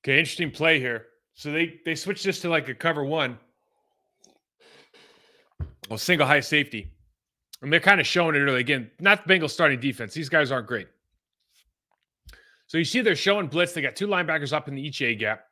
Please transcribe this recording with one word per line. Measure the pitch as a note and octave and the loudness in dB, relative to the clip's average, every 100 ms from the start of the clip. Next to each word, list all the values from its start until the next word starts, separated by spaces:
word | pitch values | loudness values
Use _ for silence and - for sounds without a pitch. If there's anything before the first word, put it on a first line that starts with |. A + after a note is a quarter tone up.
Okay, | - C#3 | 4 2
interesting | D#3+ - D#3+ | 2 -4 -6
play | - D#3+ D#3 | 0 2 2
here. | B2+ A#2 - _ _ - | 0 -6 -10 _ _ -14
So | D3 | -6
they, | D3+ E3 E3+ | -2 -4 -4
they | E3+ D#3+ | -8 -6
switched | F#3+ G3+ | -6 -4
this | F#3+ - | -4 -4
to, | F3 | -2
like, | E3 C3+ | -2 -2
a | |
cover | B2 E3 D3+ | -6 -4 -2
one. | C#3 D#3+ C3 A#2+ _ _ _ _ _ _ _ _ _ _ _ _ _ - _ _ - _ _ _ _ _ - - - | -4 -2 -4 -6 _ _ _ _ _ _ _ _ _ _ _ _ _ -20 _ _ -20 _ _ _ _ _ -12 -12 -12
Well, | G#2+ | -6
single | - E3 C#3 | 0 2 4
high | D3 | 4
safety. | - D3+ - A2 E2 _ _ _ _ _ _ - | 2 -2 0 -8 -12 _ _ _ _ _ _ -14
And | C#3+ | 0
they're | D#3+ | 2
kinda | F#3+ G3 | 6 4
showing | - F3+ E3+ D3 | 4 2 2 2
it | |
early. | C#3+ B2+ | 2 2
Again, | B2 C#3 A2+ _ | 0 -2 -4 _
not | F#3 G3+ D#3+ | 2 2 2
the | |
Bengals | F#3 D#3 | 0 0
starting | - D#3 B2+ | 2 2 2
defense. | C3+ A#2+ G#2+ | -4 -6 -10
These | D#3+ C#3+ | -10 0
guys | D#3+ C#3 | 0 2
aren't | C3 G#2+ | -2 -4
great. | A#2 F#2 _ _ _ _ _ _ _ _ _ _ _ _ _ - - _ _ _ | -8 -8 _ _ _ _ _ _ _ _ _ _ _ _ _ -20 -20 _ _ _
So | E3 | -2
you | |
see | E3 B3 | 0 2
they're | A3 E3 | 2 2
showing | G3 G#3 D#3+ | 2 0 0
blitz. | D#3 F3 | 0 0
They | E3 | 0
got | C#3 - | -4 -4
two | G#3 | -2
linebackers | F#3+ E3 D#3+ C#3+ | 0 0 -2 -2
up | D3+ D3 | -4 -4
in | C#3 | -10
the | |
each | D3 C#3 | -10 -4
A | B2 A2 | -2 0
gap. | G#2+ A2 _ | -2 -4 _